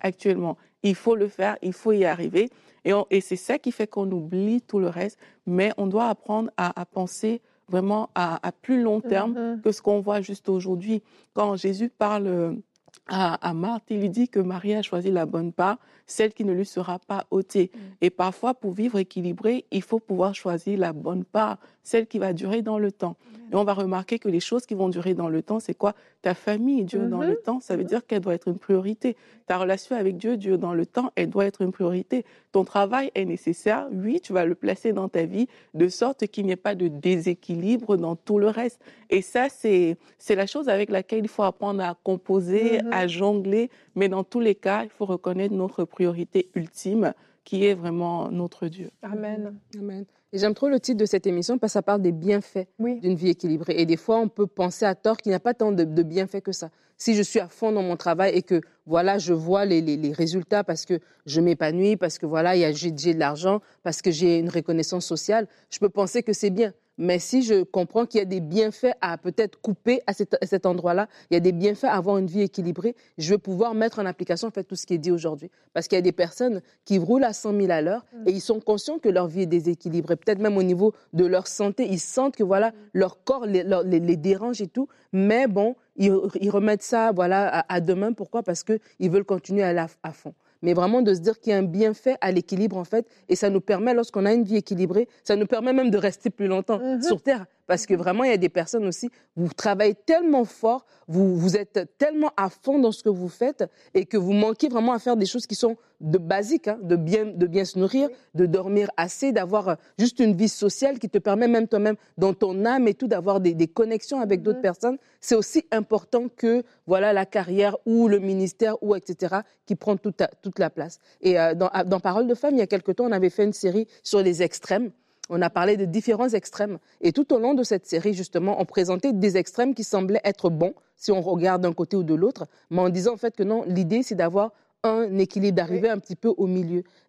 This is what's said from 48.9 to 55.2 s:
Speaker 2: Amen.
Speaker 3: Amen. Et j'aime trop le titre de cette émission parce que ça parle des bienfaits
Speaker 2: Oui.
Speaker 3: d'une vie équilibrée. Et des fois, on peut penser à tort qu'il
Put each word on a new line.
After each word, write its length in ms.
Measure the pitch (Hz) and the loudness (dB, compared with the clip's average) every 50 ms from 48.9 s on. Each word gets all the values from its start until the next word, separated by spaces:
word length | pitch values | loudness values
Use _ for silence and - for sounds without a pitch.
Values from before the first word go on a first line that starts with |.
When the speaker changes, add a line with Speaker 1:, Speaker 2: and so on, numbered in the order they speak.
| - _ - | -18 _ -12
Speaker 2:
Amen. 520 | 202 208 214 214 214 214 208 208 208 208 202 _ _ - 208 | -10 -10 -8 -8 -8 -8 -8 -10 -10 -12 -16 _ _ -16 -12
Speaker 3:
Amen. 260 | 202 202 190 196 202 - _ _ _ _ - | -12 -10 -10 -12 -14 -16 _ _ _ _ -4
Et 60 | 196 | -2
j'aime 160 | 202 208 214 | 0 0 0
trop 140 | - 269 285 | 0 0 2
le 120 | 277 254 | 2 0
titre 160 | - - 254 208 | 0 0 0 0
de 60 | 208 | 0
cette 220 | 196 - 190 - | 2 0 0 0
émission 320 | 196 180 175 175 - 247 254 | 0 0 0 -2 -2 -2 -2
parce 140 | - 208 - | -2 -2 -2
que 20 | |
ça 80 | 208 180 | -2 0
parle 180 | - 202 202 | 2 0 2
des 120 | 190 175 170 | 2 0 0
bienfaits 540 | 160 160 196 202 202 196 - - 196 185 - _ - | 0 0 0 0 0 0 -4 -6 -8 -8 -8 _ -6
Speaker 2:
Oui. 220 | 220 240 247 240 | -4 -4 -4 -2
Speaker 3:
d'une 160 | 240 180 185 | 0 0 0
vie 140 | 160 170 180 | 2 2 0
équilibrée. 440 | 170 - - 165 156 160 165 - 160 | 0 0 0 0 0 0 0 -2 0
Et 80 | 165 170 | 2 2
des 100 | 165 165 160 | 2 2 0
fois, 200 | - - 226 226 | 2 2 2 2
on 100 | 226 208 | 2 0
peut 180 | - - 208 | 0 -2 -2
penser 380 | 190 - - 180 180 175 - 220 | -2 0 -2 -2 -2 -2 0 0
à 80 | 202 185 | 0 0
tort 220 | - - 214 226 | 0 0 0 0
qu'il 120 | - | 0